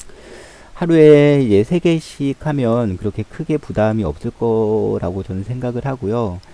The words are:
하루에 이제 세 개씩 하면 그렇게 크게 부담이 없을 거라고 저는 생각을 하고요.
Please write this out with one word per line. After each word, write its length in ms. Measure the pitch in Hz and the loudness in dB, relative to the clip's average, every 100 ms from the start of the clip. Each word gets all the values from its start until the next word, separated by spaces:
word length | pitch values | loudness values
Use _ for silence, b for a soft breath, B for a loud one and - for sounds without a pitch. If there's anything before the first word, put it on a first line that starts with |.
| - B B B B B B B | -20 B B B B B B B
하루에 640 | 170 165 151 147 147 143 | 0 6 8 8 6 4
이제 200 | 127 98 | 4 2
세 160 | 110 170 | 2 0
개씩 640 | 175 165 - - 139 131 156 | 0 0 -4 -6 -6 -4 -4
하면 520 | 143 117 117 113 92 | -2 0 0 -2 -4
그렇게 260 | 104 98 | -6 -6
크게 340 | 107 - - 151 | -8 -8 -4 -4
부담이 460 | - 98 107 110 | -4 -2 0 0
없을 260 | 92 76 117 | -4 -6 -8
거라고 920 | - 117 110 107 107 104 104 95 95 | -4 -2 0 0 0 -2 -4 -4 -6
저는 200 | 95 95 | -8 -8
생각을 420 | 101 123 123 120 135 | -8 -6 -6 -6 -6
하고요. 540 | 131 - 117 110 90 - | -6 -4 -2 -4 -6 -14